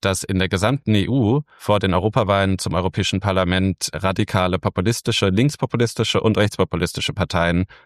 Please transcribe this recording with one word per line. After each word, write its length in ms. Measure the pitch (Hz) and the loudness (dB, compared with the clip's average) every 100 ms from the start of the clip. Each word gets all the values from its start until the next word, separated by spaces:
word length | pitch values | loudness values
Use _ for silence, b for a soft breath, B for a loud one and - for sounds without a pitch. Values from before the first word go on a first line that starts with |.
dass 200 | 98 92 | -2 -2
in 160 | - 92 | -2 -2
der 120 | 92 | 0
gesamten 440 | 95 107 143 - | 0 0 0 0
E 140 | 104 87 | 0 2
U 340 | 135 104 143 - b | 2 2 0 -2 b
vor 220 | - 104 | -2 0
den 160 | 95 90 | 2 0
Europawahlen 640 | 104 123 101 98 98 95 | 0 0 2 2 2 0
zum 160 | 92 90 | -2 -2
Europäischen 460 | 90 104 95 98 | -2 -2 -2 -2
Parlament 680 | 101 92 90 92 95 90 - | 0 0 0 2 0 -2 -6
radikale 680 | 80 95 95 107 101 90 90 | -4 -2 -2 0 0 0 0
populistische, 680 | 101 - 95 120 - - 98 | -2 -2 -2 -2 -2 0 2
linkspopulistische 920 | 95 147 - - 117 117 - 110 - | 2 2 0 -4 0 0 0 -2 0
und 160 | 110 98 | 2 2
rechtspopulistische 760 | 104 - 92 87 87 - - | 0 0 -2 -2 -4 -4 -6
Parteien 520 | - 90 87 85 85 92 b | -4 -2 0 0 0 -2 b